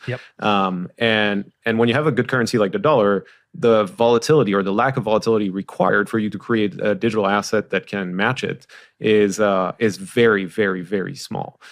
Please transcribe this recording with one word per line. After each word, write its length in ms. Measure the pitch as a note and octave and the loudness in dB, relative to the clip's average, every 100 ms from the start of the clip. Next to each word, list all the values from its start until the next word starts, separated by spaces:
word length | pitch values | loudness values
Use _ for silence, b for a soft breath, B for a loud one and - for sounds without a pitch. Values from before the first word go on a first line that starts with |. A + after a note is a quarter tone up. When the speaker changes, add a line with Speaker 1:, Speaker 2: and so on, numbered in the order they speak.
| B | B
Speaker 1:
Yep. 140 | B2 B B | -10 B B
Speaker 2:
Um, 500 | G#2+ G2+ F#2+ F2+ F2+ - | 0 2 0 -2 -8 -2
and, 560 | A#2 G#2+ G#2 G2+ - _ A#2 | 0 2 0 -2 -6 _ -4
and 120 | A2+ | 0
when 100 | A#2 | 2
you 60 | |
have 120 | B2 D3+ | 2 0
a 60 | |
good 160 | B2 A#2+ | 0 0
currency 280 | C3 A2+ A#2 | 0 0 0
like 160 | G2+ | 0
the 60 | G2+ | 0
dollar, 480 | C#3+ C#3 G2+ G2 - b b | 2 2 4 0 -4 b b
the 320 | - A#2+ A2 | -2 2 4
volatility 680 | G2+ F#2+ A#2 A#2 - D3+ G#2 | 2 2 2 4 4 2 4
or 80 | G2 | 2
the 100 | G2 | 0
lack 240 | G#2 C3 C3 | 0 0 0
of 60 | |
volatility 480 | G#2+ G#2+ A2+ A2 G2+ | 0 0 2 0 0
required 580 | F#2+ - - F#2+ G#2 G#2 | -6 -8 -2 0 2 0
for 100 | A2+ | -2
you 120 | G#2+ | -2
to 80 | G2 | -6
create 420 | - A2+ G#2 - | -4 -2 -2 -2
a 140 | G#2 | -2
digital 320 | G2 A2+ G#2+ G2 | 0 0 0 0
asset 420 | G#2 G2+ G#2+ - | 0 0 -2 -2
that 180 | F#2+ - | -4 -4
can 300 | G2+ F#2 F2+ | -6 -6 -2
match 260 | A2 - | -2 -2
it 240 | F#2 F2 _ B B B | -6 -8 _ B B B
is, 420 | A2 G#2+ G#2 F#2+ | 2 4 2 2
uh, 320 | G#2 F#2+ F2+ - | 0 0 -2 -2
is 200 | A2+ F#2 | -2 -2
very, 480 | F#2+ A#2+ A#2 G2+ F#2 | -6 2 4 4 0
very, 340 | A2 G2+ F#2 | -2 -2 -2
very 360 | F2 G2+ F#2 F#2 | -4 -6 -6 -10
small. 440 | - - - - B | -10 -8 -10 -14 B